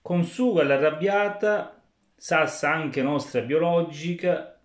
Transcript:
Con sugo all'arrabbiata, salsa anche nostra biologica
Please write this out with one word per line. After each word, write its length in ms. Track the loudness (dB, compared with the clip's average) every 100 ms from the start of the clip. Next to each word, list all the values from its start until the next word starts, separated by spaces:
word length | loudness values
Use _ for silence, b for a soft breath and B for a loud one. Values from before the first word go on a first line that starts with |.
Con 220 | -2 0
sugo 380 | 0 0 2 4
all'arrabbiata, 1200 | 4 4 2 0 0 2 0 0 0 0 -4 -14 _ _ _
salsa 580 | _ -2 0 0 0 -2
anche 300 | 0 -2 -2
nostra 380 | 0 -2 -2 -4
biologica 1160 | 0 0 2 2 0 -6 -6 -4 -2 -2 -4 -18